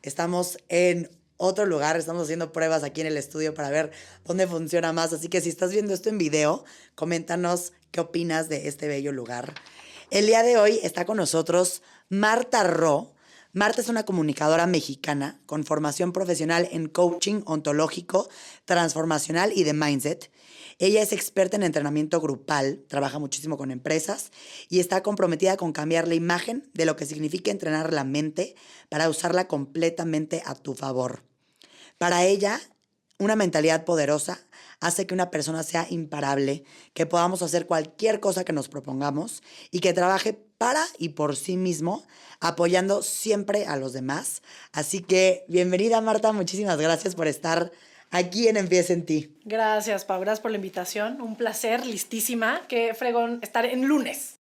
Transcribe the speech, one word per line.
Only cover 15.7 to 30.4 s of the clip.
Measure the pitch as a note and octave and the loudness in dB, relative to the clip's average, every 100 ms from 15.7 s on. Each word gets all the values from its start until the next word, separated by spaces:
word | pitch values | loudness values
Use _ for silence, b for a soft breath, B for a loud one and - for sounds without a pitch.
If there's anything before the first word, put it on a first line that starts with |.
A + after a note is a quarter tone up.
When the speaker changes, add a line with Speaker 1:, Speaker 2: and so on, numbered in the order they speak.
| D3+ D3+ C#3+ F3 | -2 -2 -2 -2
Speaker 1:
profesional | F3 F3+ E3+ D#3+ E3+ F3 | -2 -2 0 2 0 0
en | E3 D#3 | -4 -4
coaching | - F3 F3 G3+ G#3 G3+ | 2 2 2 -2 -4 -4
ontológico, | D#3 D3 D3 D#3+ - F3 F#3+ G3 B B B | -4 0 0 0 -2 -2 -2 -2 B B B
transformacional | - F3 E3 D3+ D#3+ D3+ - E3 G3+ | 0 2 2 0 0 -2 0 0 2
y | G#3 D3+ | 2 2
de | |
mindset. | D3+ D3 C#3 C#3+ D3 - B B B B B | 2 0 0 -2 -6 -10 B B B B B
Ella | F#3 G#3+ | 4 4
es | G#3 | 2
experta | - - - F3+ G#3 | -2 -2 0 2 2
en | |
entrenamiento | F3+ D3+ D3 D3+ D3+ E3 | 0 0 0 -2 0 0
grupal, | D#3 C3+ - D3 C3+ C#3 - | -2 -6 -2 0 0 -4 -6
trabaja | C#3 C#3 D3 | -2 -2 -4
muchísimo | C#3 - D#3 C#3+ | -8 -8 -6 -6
con | C3+ | -6
empresas | B2+ C#3+ D#3 D#3+ G3+ - B B B B | -6 -2 -2 -2 -6 -8 B B B B
y | F3+ | 0
está | F3+ F#3+ | 2 0
comprometida | F#3+ G3+ F#3 E3 F#3+ F#3+ | 0 0 0 4 2 2
con | E3+ | -2
cambiar | D3+ D3+ E3 E3 | -4 0 0 2
la | E3 | 0
imagen | E3+ F3 G3 A#3+ - | 2 0 -2 -8 -8
de | - D#3+ | -2 0
lo | D#3 | 0
que | D3 | -6
significa | D3+ D3+ F3+ G3 | -6 -4 -2 -2
entrenar | G3 D#3+ D#3 D#3+ | -2 -2 -2 0
la | D#3 C3+ | -2 0
mente | C#3+ D#3 D3+ F#3+ - B B B | -2 -2 -4 -6 -8 B B B
para | D3+ D#3+ | 0 0
usarla | D#3 F3 F3+ F#3 | 0 0 0 0
completamente | D3 C#3 E3 E3 E3 E3 D#3 D#3 E3 | -4 -4 0 -2 0 -2 -2 -2 -6